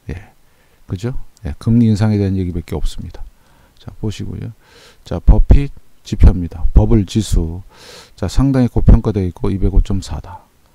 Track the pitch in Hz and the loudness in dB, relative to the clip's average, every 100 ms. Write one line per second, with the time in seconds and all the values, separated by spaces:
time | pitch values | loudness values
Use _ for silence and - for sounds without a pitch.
0 | - 90 - _ _ _ _ _ - 95 | -14 -14 -16 _ _ _ _ _ -14 -10
1 | 117 - - - 71 - 113 117 113 104 | -8 -8 -10 -12 -12 -6 0 2 4 2
2 | 110 104 98 95 90 85 - 82 - - | 0 0 0 -2 -4 -6 -8 -4 -4 -6
3 | 85 - - _ _ _ _ _ - - | -12 -14 -16 _ _ _ _ _ -20 -10
4 | 110 - 95 - 107 - _ - - _ | -8 -8 -10 -12 -14 -16 _ -20 -20 _
5 | - 87 - 107 - 143 143 - - - | -12 -2 4 4 6 4 2 -8 -20 -18
6 | - 101 - 92 85 - - - 107 113 | -8 4 4 4 -4 -4 2 4 4 2
7 | 90 113 98 92 80 90 - - - - | 2 -2 -2 -2 -2 -8 -16 -20 -20 -20
8 | - - 92 - 135 131 120 110 - 135 | -20 -10 -4 0 2 2 0 2 6 6
9 | 113 101 90 - 104 95 98 92 - 95 | 4 -2 -4 -4 -4 -2 0 2 0 -2
10 | - - - - _ _ _ | -6 -12 -12 -20 _ _ _